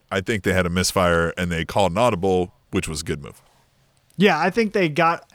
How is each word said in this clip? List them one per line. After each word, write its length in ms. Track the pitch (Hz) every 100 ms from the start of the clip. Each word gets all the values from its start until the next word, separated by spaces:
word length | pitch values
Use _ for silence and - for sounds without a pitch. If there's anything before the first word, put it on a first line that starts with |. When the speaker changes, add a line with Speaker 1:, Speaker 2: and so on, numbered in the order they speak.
| -
Speaker 1:
I 100 | 98
think 220 | 95 110
they 80 | 98
had 120 | 92 87
a 40 |
misfire 640 | 90 90 98 87 85 82 -
and 140 | 87
they 120 | 82
called 280 | 80 107 92
an 80 | 90
audible, 540 | 120 98 95 92 90 _ _
which 160 | 98 82
was 140 | 76
a 20 |
good 180 | 80 73
move. 180 | 58 - _ _ _ _ _ _ _ -
Speaker 2:
Yeah, 220 | 196 156
I 100 | 185
think 240 | 233 220
they 160 | 208 170
got 380 | 147 165 170 -